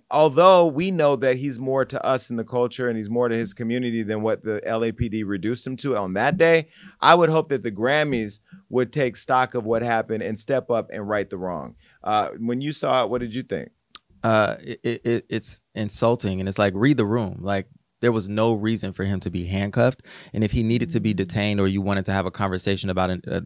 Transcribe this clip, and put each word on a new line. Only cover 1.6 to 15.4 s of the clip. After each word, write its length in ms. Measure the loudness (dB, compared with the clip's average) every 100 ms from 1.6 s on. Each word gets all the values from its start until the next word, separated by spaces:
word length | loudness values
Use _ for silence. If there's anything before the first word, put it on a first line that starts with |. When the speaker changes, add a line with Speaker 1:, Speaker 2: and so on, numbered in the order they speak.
Speaker 1:
more 240 | -2 0
to 200 | -2 -2
us 240 | 0 -2 -2
in 80 | -6
the 80 |
culture 440 | -4 -2 -2 -2 -4
and 80 | -4
he's 120 | -4
more 200 | 0 0
to 80 | 0
his 180 | -4
community 480 | -6 -4 -2 -2 -4
than 180 | -4 -2
what 200 | -2 -2
the 180 | -4 -4 -2
L 180 | -2
A 60 | -2
P 180 | -2 -4
D 140 | -4
reduced 420 | -4 -4 -4 -4 -6
him 100 | -6
to 200 | -4 -2
on 180 | -2
that 220 | 0 0 4
day, 320 | 4 4 0 -14 -20 2
I 140 | 6
would 140 | 6 6
hope 200 | 4 0
that 120 | -2
the 80 | -4
Grammys 720 | -2 0 2 2 -2 -4 -8 _ -20 -4
would 240 | -2 0
take 240 | 0 -2 -2
stock 380 | 0 0 0
of 100 | -2
what 180 | -2 0
happened 420 | 0 0 0 -4
and 120 | -4 -6
step 340 | -2 -2 0
up 180 | -2 -2
and 160 | -8 -4
right 220 | -2 -4
the 80 | -6
wrong. 380 | -6 -6 -10 -18 _ _
Uh, 280 | -2 0 0 -4
when 220 | -4 -4
you 120 | -4
saw 320 | -4 0 0
it, 60 | 0
what 100 | -2
did 140 | -4
you 100 | -8
think? 260 | -6 -8 -8 _ _ -20 _ _
Speaker 2:
Uh, 320 | 2 2 2 -2
it, 200 | -10 -8
it, 180 | -6 -4 -2
it, 200 | -2 -2
it's 320 | -6